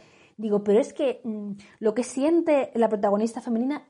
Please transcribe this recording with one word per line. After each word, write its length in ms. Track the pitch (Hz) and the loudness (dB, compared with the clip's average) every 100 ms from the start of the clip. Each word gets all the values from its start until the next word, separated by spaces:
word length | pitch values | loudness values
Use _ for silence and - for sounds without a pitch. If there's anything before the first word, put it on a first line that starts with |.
| _ _ _ - | _ _ _ -10
Digo, 260 | 214 208 | -2 0
pero 160 | 202 202 | 4 2
es 140 | 277 | 2
que, 300 | - 277 247 | -2 -4 -4
mm, 280 | 233 214 208 202 - _ | -8 -8 -10 -12 -16 _
lo 160 | 214 | -2
que 80 | 208 | -2
siente 720 | 233 - 285 339 330 294 - | -4 -2 2 2 4 2 0
la 160 | 233 220 | 0 0
protagonista 500 | 214 208 202 226 240 | 2 0 2 0 -4
femenina 480 | 240 226 254 294 | -4 -2 -2 -4